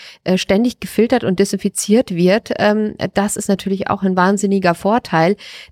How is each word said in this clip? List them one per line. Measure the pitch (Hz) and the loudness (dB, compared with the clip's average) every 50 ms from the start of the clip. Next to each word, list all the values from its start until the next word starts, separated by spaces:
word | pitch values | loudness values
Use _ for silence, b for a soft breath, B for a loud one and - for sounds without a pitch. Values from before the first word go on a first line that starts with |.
| B B B B B | B B B B B
äh, | - 185 185 | -2 0 0
ständig | - - 196 196 233 247 226 - | 0 0 0 2 2 0 -2 -6
gefiltert | - - - - 214 240 - 240 - | -10 -4 0 0 2 2 2 0 0
und | - 190 175 | 0 0 0
desinfiziert | 202 - - 190 - 202 - - - - 202 233 262 - 185 | 0 0 0 -2 -4 -4 -4 -4 0 2 2 2 2 0 0
wird. | 170 175 180 190 226 - - - - | 2 2 4 4 2 0 -4 -2 0
Ähm, | - 208 208 214 214 214 - - - 190 - | 2 2 2 2 0 -2 -4 -6 -6 -4 -2
das | - 196 208 - | -2 -2 -2 -4
ist | - - - | -4 -2 -2
natürlich | 202 196 - 190 196 190 196 - | -2 -2 -2 -4 -4 -4 -2 -4
auch | 202 196 | -4 -2
ein | - 190 185 | -2 0 2
wahnsinniger | 185 180 185 202 196 208 202 196 196 190 175 170 | 2 2 2 2 2 0 0 0 2 2 0 0
Vorteil, | - - 196 214 254 - - - 160 160 175 208 B B B B B B B | 0 0 0 0 0 -2 -2 0 2 2 2 0 B B B B B B B